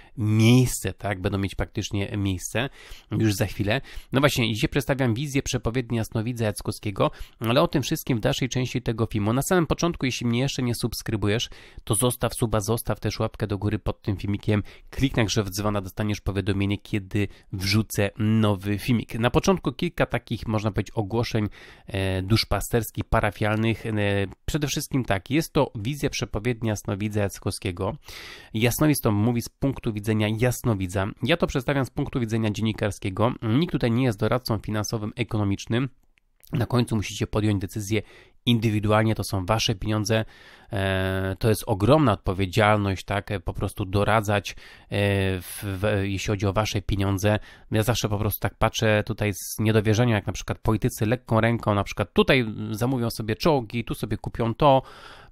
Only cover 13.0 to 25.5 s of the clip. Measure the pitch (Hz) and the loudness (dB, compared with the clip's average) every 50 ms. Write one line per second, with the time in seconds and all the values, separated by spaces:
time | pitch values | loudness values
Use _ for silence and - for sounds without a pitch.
13 | - 107 - - 110 110 - - 113 98 104 95 101 104 104 104 - - 101 - | -4 -4 -4 -2 -4 -4 -4 -4 -4 -4 -4 -2 -2 -2 -2 -2 -2 -4 -6 -4
14 | - 110 98 92 - 101 101 98 - - 107 104 - - - - - - - - | -4 -4 -4 -4 -2 -4 -4 -2 0 2 2 2 0 -2 -8 -20 -20 -10 -4 0
15 | 127 139 - 127 113 95 - 113 98 95 - - 101 107 104 101 95 92 - - | 0 0 2 2 2 2 2 0 -2 -2 -2 -2 -2 0 -2 -2 -4 -6 -6 -4
16 | 107 104 104 - - 107 92 101 92 104 95 98 101 98 101 95 - - - 104 | -2 -2 -2 -4 -4 -4 -2 -2 0 0 0 0 0 0 -2 -4 -4 -4 -4 -4
17 | 95 92 - 104 101 - - - - - - 95 92 98 101 110 104 - - - | -4 -2 -2 -2 -2 -2 -4 -12 -16 -10 -8 -4 -2 2 2 2 2 0 0 0
18 | 101 98 - - 107 107 110 110 110 104 104 92 95 101 104 101 - 131 120 107 | 0 0 0 0 0 2 4 4 4 4 2 0 -2 -4 -4 -2 0 0 0 0
19 | - - - 113 117 123 - - - 196 190 165 - 151 120 - 175 170 - - | 0 -2 -2 0 0 2 2 4 4 4 2 2 2 -4 -4 -2 -4 -4 0 0
20 | 135 - - 117 - - 117 - - 113 107 107 104 110 - 110 98 - - 117 | -2 0 -2 -4 -4 -4 -8 -6 -4 -2 -2 0 0 -2 -2 -2 -4 -2 -2 -4
21 | 104 95 113 117 120 - - 110 104 98 - - - - - - - - - 98 | -4 -2 -2 -2 -2 0 0 0 0 -2 -4 -8 -20 -20 -20 -20 -12 -6 -4 -2
22 | 95 95 95 92 92 95 110 107 - - 107 98 - - - 117 110 - - - | 0 0 0 -2 0 2 2 2 2 2 -2 -2 -2 0 0 0 0 -2 -4 -8
23 | - - - 113 110 104 - - 110 107 107 107 110 113 110 - - 113 107 107 | -4 0 2 2 2 0 0 0 0 0 0 2 2 0 0 -2 -4 -4 -2 0
24 | 104 101 101 101 98 92 - - _ - - 151 147 135 - 156 139 - - 135 | 0 2 2 0 -2 -4 -6 -10 _ -4 -4 -2 -2 -2 -2 -4 -4 -2 -2 -2
25 | 117 - 101 95 - - 131 160 160 - | 0 0 -2 -2 -2 -2 -2 -2 0 0